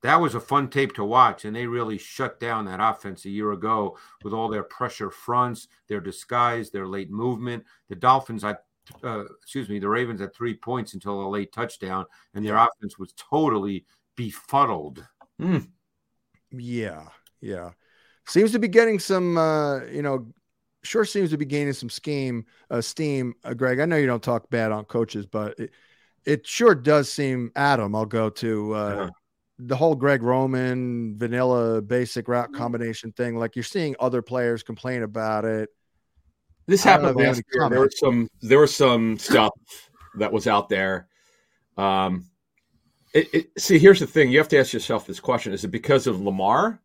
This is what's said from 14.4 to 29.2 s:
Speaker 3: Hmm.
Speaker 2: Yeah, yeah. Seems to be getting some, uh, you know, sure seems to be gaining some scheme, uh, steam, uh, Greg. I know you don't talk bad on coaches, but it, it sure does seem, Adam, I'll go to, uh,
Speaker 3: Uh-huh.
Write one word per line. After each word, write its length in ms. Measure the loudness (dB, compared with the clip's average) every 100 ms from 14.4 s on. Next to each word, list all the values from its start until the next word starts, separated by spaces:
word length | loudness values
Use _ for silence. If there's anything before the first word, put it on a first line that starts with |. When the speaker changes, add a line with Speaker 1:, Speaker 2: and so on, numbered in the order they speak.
| -2 2 2 0 -8 -16 -20 _ _ -8
Speaker 3:
Hmm. 200 | -2 -2 -4 _ _ _ _ _ _ _ _
Speaker 2:
Yeah, 580 | -14 -8 -6 -6 -10 -18 _ _ _
yeah. 300 | -12 -12 -12 -18 _ _ _ _ -2
Seems 240 | 2 2
to 60 | 2
be 80 | 2
getting 320 | 4 4 0
some, 380 | -2 0 0 0
uh, 460 | 2 0 -2 -4 -8
you 160 | -6
know, 260 | -4 -4 -8 _ _ _ _ _
sure 220 | -4 -2 -2
seems 240 | 0 -2
to 60 | -2
be 80 | -2
gaining 280 | -2 -2
some 160 | -4 -10
scheme, 560 | -10 -6 -6 -4 -6 -10 _ -6
uh, 120 | -6
steam, 520 | -4 -4 -4 -2 -4 -8
uh, 100 | -12
Greg. 260 | -2 0 2
I 60 | 2
know 120 | 2
you 100 | 2
don't 160 | 0
talk 260 | -2 -2 -2
bad 220 | -2 0
on 140 | -2 -4
coaches, 400 | -2 -2 -4 -8
but 340 | -6 -6 -8
it, 120 | -14 -14 _ _ _ _ -2
it 220 | -2 -4
sure 260 | 4 4 6
does 360 | 4 4 2
seem, 400 | -2 -2 -2 -4 0
Adam, 400 | 2 2 0 -2
I'll 100 | -2
go 240 | -2 -2
to, 420 | -2 -4 -2 -2
uh, 40 | -4
Speaker 3:
Uh-huh. 320 | -4 -4 -8 -12